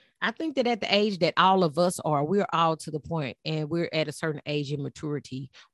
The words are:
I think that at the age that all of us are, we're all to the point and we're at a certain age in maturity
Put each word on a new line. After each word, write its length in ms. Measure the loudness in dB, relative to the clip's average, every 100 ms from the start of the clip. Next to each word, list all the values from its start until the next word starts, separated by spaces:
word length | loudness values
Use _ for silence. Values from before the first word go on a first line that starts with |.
| _ -6
I 80 | -6
think 240 | -4 -4 0
that 100 | 0
at 140 | 0
the 140 | 2
age 240 | 2 2 2
that 160 | 0 4
all 260 | 6 6
of 140 | 4 4
us 220 | 0 2
are, 240 | 0 0
we're 220 | 2 0 0
all 240 | 2 2 2
to 120 | -4
the 100 | -8
point 360 | -4 -4 -4 -6
and 240 | -6 -4 -2
we're 220 | -2 -2
at 160 | 0 -2
a 40 |
certain 280 | -2 -4 -6 -4
age 260 | -4 -2
in 100 | -4
maturity 680 | -6 -8 -6 -6 -8 -12 -12 -16 -14